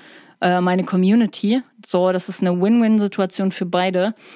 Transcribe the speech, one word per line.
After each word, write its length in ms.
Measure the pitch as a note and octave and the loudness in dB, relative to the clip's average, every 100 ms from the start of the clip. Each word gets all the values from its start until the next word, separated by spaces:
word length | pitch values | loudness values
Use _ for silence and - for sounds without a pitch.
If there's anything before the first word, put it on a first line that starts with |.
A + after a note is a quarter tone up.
| - - - - | -20 -20 -20 -4
äh, 180 | F3+ F3+ | 0 2
meine 240 | F3+ F#3 | 0 0
Community." 800 | F3 F#3 F#3 A#3 G#3 - G3+ B3+ - _ - | 0 0 2 2 0 -2 -2 -2 -4 _ -4
So, 260 | F3+ F#3 | 0 0
das 160 | F#3 F#3+ | 0 -4
ist 140 | - | -2
eine 180 | F#3 F3+ | -2 0
Win-Win-Situation 880 | G3 A#3+ A3 A3 G3+ - F#3 - F#3+ | 2 2 4 2 0 -2 -4 -2 -4
für 140 | - | -4
beide, 500 | F3 F3+ F#3 F3+ G3+ - - | -4 -2 0 0 -2 -4 -14